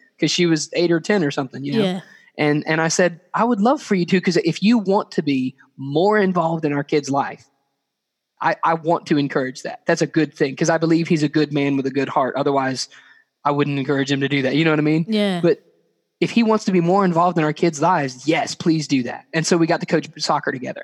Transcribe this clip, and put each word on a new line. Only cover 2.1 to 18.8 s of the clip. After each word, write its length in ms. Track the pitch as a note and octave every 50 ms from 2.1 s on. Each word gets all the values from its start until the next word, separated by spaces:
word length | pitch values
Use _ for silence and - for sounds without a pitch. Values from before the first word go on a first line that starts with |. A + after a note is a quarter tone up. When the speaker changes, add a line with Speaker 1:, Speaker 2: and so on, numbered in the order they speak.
| - - _ _ _
Speaker 1:
And, 280 | - D3+ D3 D3 D3+ -
and 140 | D#3+ D#3+ D#3+
I 80 | D#3+ D#3+
said, 320 | - - F3+ E3+ E3+ - _ _ -
"I 120 | E3 A3+
would 160 | A#3+ A#3+ G3
love 200 | G#3 B3+ D4+ D4
for 140 | - - G#3
you 100 | F3+ E3+
to, 120 | - G3 F#3
'cause 160 | - F#3+ E3
if 240 | D#3+ - E3 D#3+ -
you 160 | F#3 G#3+ B3
want 340 | A3+ F#3+ F#3+ G3 G#3 - -
to 100 | - F#3
be 340 | D3+ C#3+ C#3 C3 B2+ B2+ - _ _ _ _
more 400 | C#3 C3+ C#3 C#3+ D#3 F#3 G#3 G#3+
involved 480 | G#3+ G3 F#3+ F3+ F3 E3 E3 E3+ D#3+ D#3
in 80 | C#3+ D3
our 100 | C#3+ C#3+
kid's 260 | - D#3 D3 C#3 C3+
life, 360 | C#3 C#3 A2 - - - _ _ _ _ _ _ _ _ _ _ _ _ _ _ _ _ _ _ _ -
I, 140 | D#3 D#3+ - - -
I 80 | D#3+ E3+
want 320 | E3 D3 D#3+ E3 - -
to 100 | - D#3+
encourage 440 | C#3+ C#3+ C3+ - D3 C3 C3 C3+ -
that. 200 | - - - - -
That's 160 | - E3+ -
a 60 | D#3+
good 260 | C#3 - D#3+ D3+ D3 -
thing, 220 | - D3+ C3+ C3
'cause 120 | - E3 D#3+
I 80 | E3
believe 300 | D#3+ E3 E3 E3 E3 E3
he's 160 | D#3+ F3 D3+ D3+
a 60 | C#3+
good 240 | - D#3 D3 C#3+ D3
man 240 | C#3+ C#3+ C#3 C#3
with 80 | C3+ C3
a 60 | C3+
good 180 | B2+ C#3 C3+ -
heart. 260 | - D3+ C3 B2 -
Otherwise, 540 | C3+ C#3+ C#3+ C#3 C3+ C3 C3 C3 - - - - - - - - _ _ _ _ _ -
I 60 | D3
wouldn't 280 | C#3+ C#3+ C#3+ C#3+ C#3+ C#3
encourage 320 | C3 C#3 C#3+ C3+ C3+ C#3
him 80 | C#3+ C3+
to 60 | C#3
do 140 | C3+ C#3+ C#3+
that." 140 | C3 C3 C#3
You 100 | D3+ D#3+
know 60 | D#3+
what 80 | D3+ D3+
I 40 | D3+
mean? 220 | D3+ D#3 E3 D#3+
Speaker 2:
Yeah. 320 | A3 G#3+ G#3 G#3 G3 F3+ F3
Speaker 1:
But 220 | F3 E3+ - - _ _ _ _ _ _ _ _ _ _ _ -
if 100 | F3 -
he 140 | - A#3 A#3
wants 220 | A3 A3 G#3+ -
to 60 | -
be 100 | F#3+ F3
more 220 | E3 E3+ F#3 G3+ G3
involved 360 | F3+ E3 E3 F3 F3+ E3+ E3+
in 40 | D3+
our 80 | D3+
kids' 300 | D3 - E3+ E3+ D#3 C#3
lives, 460 | D#3+ F3 F#3 D#3+ C#3+ C3 B2+ B2+ -
yes, 260 | D3+ E3 D3+ - - -
please 340 | - - F3 D#3+ D#3+